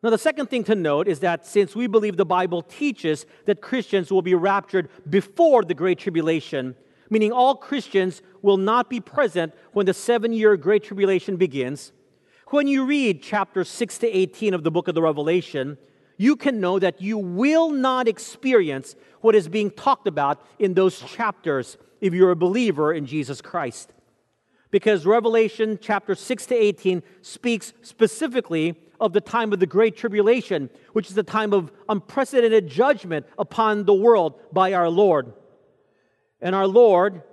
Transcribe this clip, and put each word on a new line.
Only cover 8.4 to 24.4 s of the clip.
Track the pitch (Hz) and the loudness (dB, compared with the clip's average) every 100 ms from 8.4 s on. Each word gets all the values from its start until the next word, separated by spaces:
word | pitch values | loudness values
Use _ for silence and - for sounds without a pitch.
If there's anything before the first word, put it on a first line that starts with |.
will | 202 196 | 0 2
not | 190 233 233 | 2 0 -2
be | 240 | -8
present | - - 254 165 165 - _ | -8 -2 -2 0 -6 -8 _
when | - 196 | -2 0
the | |
seven-year | 180 - 240 226 226 214 202 | -2 0 0 0 2 2 2
Great | 147 208 | 2 0
Tribulation | 208 196 196 190 - 185 | -2 -2 0 0 -2 -2
begins, | 180 135 127 143 - _ _ _ _ _ - | -2 -2 -6 -6 -14 _ _ _ _ _ -4
when | 285 285 | -2 0
you | 277 | 0
read | 262 294 254 165 | 0 0 0 -2
chapters | - 208 190 - 175 | -4 -4 -4 -4 -6
six | - 240 - | -6 -8 -4
to | 233 | -2
eighteen | 190 185 - 208 | 0 -2 -2 -4
of | 185 | -2
the | 160 | -2
book | 160 180 | -4 -2
of | |
the | 165 | -2
Revelation, | 160 147 147 180 165 147 135 147 _ _ _ _ | -2 -2 -2 -4 -4 -8 -8 -10 _ _ _ _
you | 208 285 | 0 2
can | 285 240 | -2 -2
know | 180 190 | -2 0
that | 185 - | 0 -2
you | 190 220 | -6 -6
will | 185 175 262 320 330 | -6 -2 2 2 2
not | 294 254 254 240 | 0 0 0 -2
experience | 196 - - 262 247 170 135 - - _ _ | -4 -8 -8 2 2 2 -4 -10 -20 _ _
what | 220 | 4
is | 214 160 | 4 2
being | 214 208 | -4 -4
talked | - - 262 202 | -2 -2 0 -2
about | 147 143 147 _ _ | -2 -2 -2 _ _
in | 196 | -2
those | 180 185 180 | 2 2 0
chapters | 127 - 226 - 165 139 123 - _ _ | -18 -8 -6 -6 -4 -4 -6 -14 _ _
if | 190 | -4
you're | 175 185 | 4 4
a | 175 | 4
believer | 180 202 240 147 151 | 0 0 0 0 0
in | 165 139 | -2 -4
Jesus | 156 131 139 | -6 -6 -10
Christ. | - 175 139 - - _ _ _ _ _ | -10 -8 -8 -10 -20 _ _ _ _ _